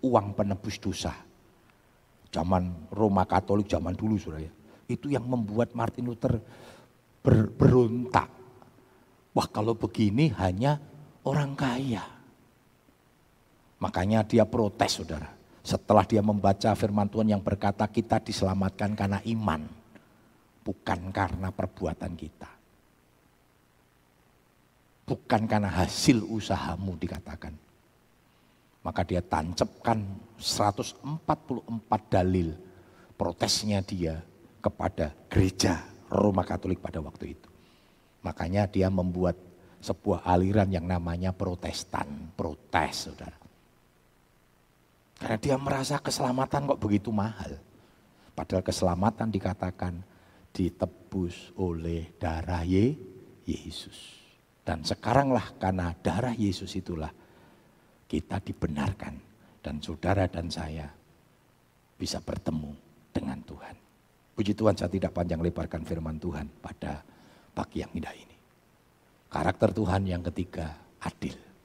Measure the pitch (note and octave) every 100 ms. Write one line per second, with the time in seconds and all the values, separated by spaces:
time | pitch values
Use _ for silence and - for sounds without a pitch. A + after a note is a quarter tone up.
0 | C3+ A#2+ G2+ G2+ G2+ G2 - - G2+ F2+
1 | - - - - _ _ _ _ _ _
2 | _ _ - - E2 F#2 F2+ E2+ D#2+ G#2
3 | G#2+ G2 F#2 F#2 - G2+ G2+ E2+ E2 F2+
4 | G#2+ G#2+ F2 D#2 D#2 - - - _ A#2+
5 | C#3+ C3+ A#2+ B2+ G#2 G#2+ A#2 A#2+ A#2 -
6 | A#2+ A#2 C3 A#2+ - - - - - _
7 | _ _ - A#2 A2 - - B2+ A#2 A#2+
8 | B2 - - - - - - - - _
9 | _ _ _ - - - A2 A#2 A2 -
10 | G#2+ G#2+ D#3 G2 F#2 F#2 C3 D3 - -
11 | - - - C#3+ C#3+ C#3 C3+ B2 C3+ G#2+
12 | - - - _ _ _ _ _ _ _
13 | _ _ _ _ _ _ _ _ F2+ -
14 | F#2 A2 G#2+ A#2 G#2 A2+ G#2+ - G#2+ -
15 | E2 D2+ D#2 - - - - G2 - G#2+
16 | F#2+ A2 G#2 G#2 G2 G2 A2+ G2+ A2 G2+
17 | G2+ G#2+ A2 G#2 F#2+ G2 G#2 G2 G#2+ -
18 | A2 A2 - G#2 F#2+ G2 F#2+ - G#2 G#2+
19 | G2 G2 A2 A2+ G#2+ D#2 D#2 - - -
20 | _ _ _ _ _ _ - G2 - F2
21 | F2+ G2 G2 F2 F#2 - F2+ - E2+ D#2+
22 | E2+ E2+ D#2 - - - _ _ _ _
23 | _ _ _ _ _ _ _ _ _ _
24 | _ _ _ _ _ _ _ _ _ _
25 | - - - A2+ A2 G#2+ G2+ E2+ F#2 -
26 | - A#2+ G#2 A2 - G2 F2 E2+ F#2+ E2
27 | - E2+ - D2+ D2+ D#2 _ _ _ _
28 | _ _ _ _ _ _ _ _ - -
29 | F2 F2+ - D#2+ D#2 F2+ A#2 - - A2
30 | G2 F#2+ - - - - G#2 G2+ - -
31 | C3+ D#3 - D3+ - B2 - A2+ - A2
32 | - G2+ F#2 F#2 E2+ D#2+ - - - -
33 | - - E2+ F2 G2+ - G#2+ G2+ F#2 F#2+
34 | E2 D#2+ - - - - - - F2 -
35 | D#2 - - G2 F#2+ - F#2 E2+ - -
36 | - - G#2 F#2+ F2 E2+ F#2 F2 - F2
37 | D2 - - - - - - _ _ _
38 | _ _ F#2 - E2+ G2 G2+ - F#2 F#2+
39 | F2+ F2+ F2+ F2 - - - - - -
40 | - E2+ - F2+ F#2 G#2 F#2+ F#2 E2+ F2+
41 | E2+ E2+ F#2 F#2 F#2 F2+ F2 - - -
42 | D2 D2 D#2+ - E2+ D2 - F2 D2+ -
43 | - - - - - _ _ _ _ _
44 | _ _ _ _ _ _ _ _ _ _
45 | _ - - A#2 C#3 C3 C#3 C#3 C3+ C#3+
46 | - - C3+ B2+ C3 D3 C#3+ - G#2+ G2+
47 | G2 G#2+ G#2+ A2 D2 D2 - - - _
48 | _ _ - - D#2+ F#2+ F#2 - F#2 E2+
49 | G2+ A2 A2+ G2+ F#2 F#2 F#2 - F2+ F2
50 | F#2+ - - - - - F2+ - F2+ -
51 | - F#2+ F2 - - - F#2 E2+ E2 E2+
52 | E2 - F2 D#2+ D#2+ F2 E2+ F#2 A2+ D#3
53 | - - - - - D#2+ - D#2 - -
54 | - - - _ _ _ - E2 D#2 A#2
55 | - A#2+ C#3 B2 - - - F#2 F2 F2
56 | - F2 B2 A#2 G#2 F2+ F#2 G2 F#2 E2+
57 | D#2 - - - - - _ _ _ _
58 | _ - - F#2+ - F#2+ D#2+ D2 F2 G2
59 | - C#2 - - - - - D2+ D2+ D#2+
60 | F2+ G2 F#2 E2+ E2+ F2 D#2+ D#2 D2+ -
61 | _ _ _ _ _ _ _ _ _ _
62 | F2 E2 - - - D#2 D2 D2 - -
63 | _ - C#2 C2 - - - - _ _
64 | _ _ _ - G#2 G#2 A2 F#2+ F2+ F#2+
65 | F2 - F2 E2+ E2+ E2 D#2+ E2+ D#2+ E2
66 | D#2+ D#2+ F2 D#2+ D2 - - - - D2
67 | - - - - - - - - - -
68 | - - - - _ _ _ _ _ _
69 | _ _ _ D#2 D#2+ F#2+ A2 F#2+ G2 G2
70 | G2 F2 E2+ D#2+ F2 - D#2+ D2+ - _
71 | - - - - - -